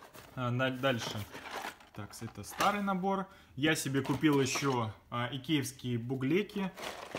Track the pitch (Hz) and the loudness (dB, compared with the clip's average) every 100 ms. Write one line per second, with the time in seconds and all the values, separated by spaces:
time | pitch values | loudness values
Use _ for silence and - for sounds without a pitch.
0 | - - - - 123 123 131 127 135 117 | -14 -18 -14 -4 -2 2 0 2 2 2
1 | - 107 101 - - - - - - - | 0 -4 -6 -10 -10 -8 -8 -10 -14 -12
2 | 104 - 113 - 101 - 175 208 196 185 | -12 -10 -10 -10 -12 0 2 2 0 0
3 | 190 196 185 - - 127 151 156 139 135 | 0 0 -4 -10 -16 0 2 2 2 0
4 | 131 131 156 143 131 - 143 123 110 - | 2 4 6 6 4 2 2 2 0 -4
5 | - 120 120 135 131 156 123 - 127 120 | -6 -2 -2 -4 0 2 2 -4 -2 -2
6 | 120 131 131 175 196 202 185 - - - | -2 -2 2 2 0 -2 -4 -4 -10 -10
7 | - | -10